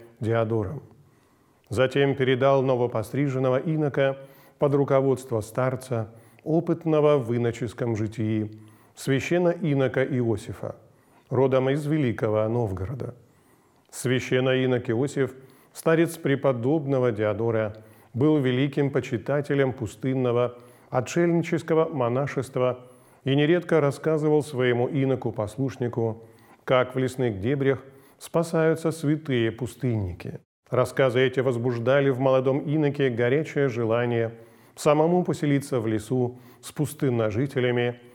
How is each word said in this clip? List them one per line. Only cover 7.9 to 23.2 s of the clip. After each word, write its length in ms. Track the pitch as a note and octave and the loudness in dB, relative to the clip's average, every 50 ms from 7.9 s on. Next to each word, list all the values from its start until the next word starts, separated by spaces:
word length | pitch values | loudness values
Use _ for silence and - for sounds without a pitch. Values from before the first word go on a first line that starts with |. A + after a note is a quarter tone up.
| A2+ G#2 | -2 -2
житии, 520 | A2+ G#2+ G#2+ - G#2+ A2 A2+ G#2+ G#2+ G#2+ - - - - - - _ _ _ | -2 -4 -4 -4 -2 -2 -2 -2 -4 -6 -8 -16 -20 -20 -20 -20 _ _ _
священно-инока 1080 | - - C#3 C3+ C3+ - - E3+ F3 F3+ E3+ F3 F3 G#3+ D#3 C#3+ C3+ C3+ B2 - C3+ C3+ | -8 -2 -2 0 0 0 0 0 2 2 2 0 0 0 0 2 2 2 0 2 0 -2
Иосифа, 720 | C#3 C3+ B2 A#2+ A#2 A2 G2+ - G#2 G2 - - - - - - _ _ _ _ _ _ _ _ - | 0 0 0 0 0 -2 -2 -4 -10 -12 -10 -10 -10 -10 -12 -18 _ _ _ _ _ _ _ _ -4
родом 400 | C3+ A#2+ C3+ C3+ B2+ C3 C3 C3 | 0 2 2 4 4 2 2 2
из 160 | C#3 D#3 D3 | 0 0 -2
Великого 640 | C#3+ D#3 D#3 C#3 A#2+ G#2+ - - A2 G#2+ G#2+ G#2+ A2 | -2 0 0 0 0 0 0 -2 0 0 0 0 0
Новгорода. 640 | A2+ A#2+ A#2+ G2+ F#2+ F#2 F#2+ F2 C#3 C3+ - A#2 - - - _ _ _ _ _ _ _ _ _ _ _ _ _ | 0 -2 -2 -2 -4 -6 -6 -8 -8 -8 -10 -10 -12 -14 -20 _ _ _ _ _ _ _ _ _ _ _ _ _
Священно-инок 1000 | - - - B2 B2+ B2 - - C3+ B2+ B2+ C3 B2+ B2+ B2+ B2+ B2+ A#2+ - - | -12 -6 -2 0 0 0 0 0 0 2 2 2 2 2 2 2 0 0 0 -2
Иосиф, 440 | A2+ A2 C#3+ C#3 - D3 C3 B2 - - - - - - _ _ - | -2 0 -2 -2 0 -2 -2 -2 -4 -10 -20 -20 -20 -20 _ _ -12
старец 420 | - - E3+ E3 D#3+ E3+ D#3+ E3 | -4 0 2 4 4 2 2 0
преподобного 960 | - - C#3 C#3 C3 - C#3 C3 A#2+ A#2 C3 D#3 E3 C#3 C3 C#3 C3 B2+ B2 | -4 -2 0 0 2 2 0 0 0 0 0 0 0 0 0 0 2 2 0
Диодора, 640 | A#2 G2+ A2 G#2 G#2 G2+ A2+ A#2 A2 A2 A2 G#2 G#2 - - - - - - _ - | 0 0 0 0 0 0 -2 0 0 0 -2 -2 -4 -10 -18 -20 -20 -20 -18 _ -2
был 240 | A2+ C3+ D#3 D#3 D3 | 0 2 4 4 4
великим 520 | C3 B2+ B2 B2+ C#3 D3 C#3+ D3 C#3+ C3+ | 2 2 2 2 0 0 0 0 -2 0
почитателем 840 | C#3 C3+ B2 - B2+ G#2+ - - C#3 D3 C3+ - D3 C#3 C#3 C3 A#2 | 0 -2 -4 -2 -4 -4 -2 -2 -2 -2 -2 0 0 0 0 0 -2
пустынного, 840 | - A#2 G2 - - - C3 C3 C3+ B2+ B2 A#2 A#2+ B2 A#2+ - - - - - - - - | -4 -8 -8 -8 -6 -4 -2 -2 0 0 2 2 2 0 0 -4 -8 -20 -20 -20 -20 -10 -6
отшельнического 1000 | - C3 A#2 - - F3 F3 E3+ E3 E3+ E3 E3+ F3 D3+ - - E3 D#3 D#3+ D#3+ | -4 -4 -2 -2 0 0 2 2 2 0 0 0 -2 -4 -2 0 2 2 2 2
монашества 880 | E3 F3+ - A#2 A2+ C3 C#3+ C3+ - C#3+ B2+ - - C3 B2+ B2+ B2 - - - - - - _ _ _ | 0 -2 0 0 0 0 -2 -2 -4 -6 -6 -4 -2 0 0 0 0 -4 -8 -20 -20 -20 -20 _ _ _